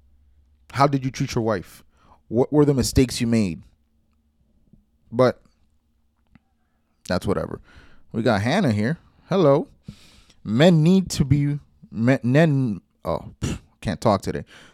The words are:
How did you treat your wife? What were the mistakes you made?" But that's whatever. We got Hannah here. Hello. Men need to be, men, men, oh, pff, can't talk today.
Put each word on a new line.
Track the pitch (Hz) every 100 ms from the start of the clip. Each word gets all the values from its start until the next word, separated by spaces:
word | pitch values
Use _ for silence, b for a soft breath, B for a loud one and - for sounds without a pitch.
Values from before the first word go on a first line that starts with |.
| _ _ _ _ _ _ _
How | 120 143
did | 139
you | 131
treat | - 135 127
your |
wife? | 113 101 - - _ b b b -
What | 113 127
were | 147
the | 147
mistakes | 139 110 - 123 -
you | 117
made?" | 113 98 80 - _ _ _ _ _ _ _ _ _ _ _ _ _ _
But | 117 127 - _ _ _ _ _ _ _ _ _ _ _ _ _ _ _ _ -
that's | 90 104
whatever. | 82 78 - _ b b b b
We | 113
got | 113 101
Hannah | 113 180 156
here. | 104 110 170 _ _ -
Hello. | 190 151 143 277 _ - B B B B B
Men | - 110 170 165
need | 156 190 180
to | - 139
be, | 147 143 143 - _ -
men, | 90 120 135
men, | 117 139 165 139 127 92 _ _ -
oh, | 80 - -
pff, | - - _ _
can't | - 87
talk | 120 98
today. | - 73 - B B